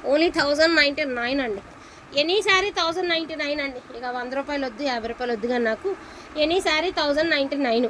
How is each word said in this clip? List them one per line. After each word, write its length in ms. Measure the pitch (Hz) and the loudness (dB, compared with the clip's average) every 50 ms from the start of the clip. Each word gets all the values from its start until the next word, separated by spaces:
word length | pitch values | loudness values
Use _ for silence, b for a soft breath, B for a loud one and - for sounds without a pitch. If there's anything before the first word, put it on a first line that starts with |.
| - 247 | 2 2
Only 180 | 277 302 330 349 - 330 | 4 4 4 4 2 0
థౌజండ్ 340 | 285 285 294 294 311 330 330 311 | 0 0 4 4 4 4 6 4
నైంటీ 220 | 285 285 285 302 302 277 247 240 | 4 4 2 -2 -4 -4 -2 -4
నైన్ 180 | 233 240 269 285 262 | -2 -2 0 0 -2
అండి, 160 | 233 202 196 - - B B B B B B B B - 285 | -2 -4 -8 -10 -14 B B B B B B B B 0 0
ఎనీ 140 | 302 330 370 427 415 | 2 2 2 2 4
శారీ 220 | 415 381 370 381 415 - 392 | 4 4 4 2 0 0 0
థౌజండ్ 300 | 339 330 330 359 370 349 330 | -2 0 0 -2 0 0 0
నైంటీ 220 | 330 330 294 320 294 302 | -2 -2 -4 -6 -6 -4
నైన్ 160 | 285 294 302 277 | -2 -2 -2 -4
అండి. 140 | 277 254 247 - - 254 | -6 -8 -10 -14 -14 -14
ఇక 80 | 233 254 247 247 | -10 -8 -6 -6
వంద 160 | 247 247 247 262 277 | -6 -6 -4 -6 -6
రూపాయలు 260 | 269 277 294 285 269 254 | -4 -4 -4 -2 -4 -4
వద్దు, 140 | 220 214 294 277 | -4 -4 -2 -2
యాభై 180 | 247 233 214 226 | -2 -2 -4 -6
రూపాయలు 220 | 233 - 247 240 240 | -6 -4 -2 -2 -2
వద్దు 120 | 214 220 240 | -2 -2 -2
కానీ 140 | 247 240 233 220 | 0 2 2 0
నాకు 180 | 220 220 - 392 381 B B B B B B B B 302 302 | 0 0 -2 -4 -4 B B B B B B B B 0 2
ఎనీ 140 | 311 339 381 - | 2 2 2 2
శారీ 220 | 349 311 311 320 370 370 349 | 2 0 2 0 0 0 0
థౌజండ్ 320 | 302 294 285 302 320 339 311 | 0 2 2 2 2 2 2
నైంటీ 220 | 285 277 277 285 277 277 | 2 2 0 0 0 2
నైన్. 200 | 240 226 233 247 | 2 2 2 2